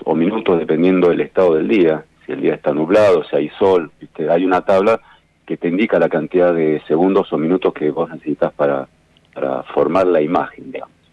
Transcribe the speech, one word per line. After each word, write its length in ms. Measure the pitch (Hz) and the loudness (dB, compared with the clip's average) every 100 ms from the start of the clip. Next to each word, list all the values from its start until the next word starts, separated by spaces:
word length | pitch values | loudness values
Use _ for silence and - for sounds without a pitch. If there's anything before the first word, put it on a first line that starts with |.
o 100 | - | -4
minutos, 440 | 80 85 110 107 85 | 0 0 -2 0 0
dependiendo 500 | 80 80 90 92 87 | 0 0 2 4 2
del 120 | 78 | 2
estado 340 | - - 90 | -2 2 2
del 140 | 78 92 | 2 2
día, 360 | 113 82 78 - _ - | 2 2 0 -6 _ -12
si 60 | |
el 80 | 73 | -4
día 140 | 76 | -2
está 180 | 76 78 | -2 -2
nublado, 520 | 71 80 104 104 87 | -2 2 4 4 4
si 120 | 73 71 | 0 -2
hay 140 | 73 - | -2 0
sol, 320 | 98 92 76 _ | 2 2 0 _
¿viste? 300 | - - 78 | -20 -8 0
Hay 140 | 85 | 0
una 180 | 92 90 | 2 0
tabla 380 | - 95 98 113 - _ _ _ - | 2 2 2 0 -4 _ _ _ -12
que 100 | 82 | -6
te 120 | 87 | -4
indica 300 | 87 113 90 | -2 0 0
la 100 | 80 | 0
cantidad 460 | 82 76 90 90 | -2 -2 0 2
de 260 | 85 78 76 - | 2 0 -2 -2
segundos 460 | 80 92 98 92 | 0 2 0 -2
o 60 | 76 | -2
minutos 340 | 80 90 90 | 0 0 -2
que 160 | - 76 | -2 -4
vos 180 | 69 76 | -2 -6
necesitas 420 | 78 76 71 78 | -8 -8 -4 -4
para, 360 | - 71 67 - _ _ _ _ | -2 -2 -2 -6 _ _ _ _
para 280 | - 65 65 | -8 -6 -6
formar 420 | 67 - 73 90 92 | -6 -2 0 2 2
la 140 | 82 | 2
imagen, 500 | 76 85 - - - | 0 -2 -4 -10 -16
digamos. 220 | - - _ _ | -14 -16 _ _